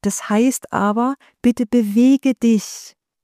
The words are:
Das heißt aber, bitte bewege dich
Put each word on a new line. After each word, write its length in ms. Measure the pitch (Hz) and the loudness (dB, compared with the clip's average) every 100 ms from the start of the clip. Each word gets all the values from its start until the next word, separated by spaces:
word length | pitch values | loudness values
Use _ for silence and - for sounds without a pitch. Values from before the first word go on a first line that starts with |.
Das 280 | 202 - - | -4 -6 -4
heißt 420 | 214 247 254 - | 0 0 -2 -6
aber, 440 | - 202 208 240 277 _ _ | -4 -2 -2 -4 -4 _ _
bitte 240 | 240 233 233 | -2 0 0
bewege 680 | 240 214 202 254 269 269 254 | 0 0 2 4 4 0 0
dich 600 | 233 220 - - - _ _ _ | 2 0 -2 -18 -20 _ _ _